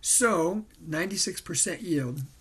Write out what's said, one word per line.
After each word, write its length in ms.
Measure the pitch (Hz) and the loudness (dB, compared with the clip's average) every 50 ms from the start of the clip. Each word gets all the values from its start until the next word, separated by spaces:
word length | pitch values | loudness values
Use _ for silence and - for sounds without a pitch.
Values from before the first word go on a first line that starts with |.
So, 640 | - - - - 247 233 214 170 160 170 196 214 214 - - - - | 2 2 2 4 4 4 4 4 2 2 0 -2 -6 -8 -16 -20 -10
ninety-six 540 | 160 151 156 170 196 208 190 - - - - | -6 -4 -2 -2 -2 -2 -2 -2 -2 -4 -8
percent 420 | - - 170 139 - 196 170 - | -8 -6 0 0 0 0 0 -6
yield. 420 | 226 180 165 147 131 123 127 147 131 - - - | -2 0 0 0 0 -2 -4 -6 -8 -10 -12 -20